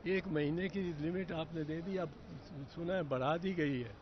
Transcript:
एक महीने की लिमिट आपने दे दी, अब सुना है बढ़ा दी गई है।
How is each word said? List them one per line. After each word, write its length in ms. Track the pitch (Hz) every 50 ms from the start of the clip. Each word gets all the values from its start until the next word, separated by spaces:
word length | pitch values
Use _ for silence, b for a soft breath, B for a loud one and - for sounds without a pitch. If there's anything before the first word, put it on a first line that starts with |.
| -
एक 200 | 175 190 190 185
महीने 420 | 190 156 151 147 143 156 175 190 185
की 120 | - 196
लिमिट 520 | 185 175 165 143 147 165 180 185 185 160
आपने 320 | 175 160 160 160 165 160 151
दे 180 | 147 156 165
दी, 140 | 170 196 190
अब 160 | 185 170 151 139 - - - 165 139 - - 170 139 139 - -
सुना 200 | 165 170 175 185
है 80 | 190
बढ़ा 340 | 160 139 135 127 127 143 160
दी 160 | 175 180 190
गई 300 | 190 170 151 143 139 123
है। 140 | 120 110 104 -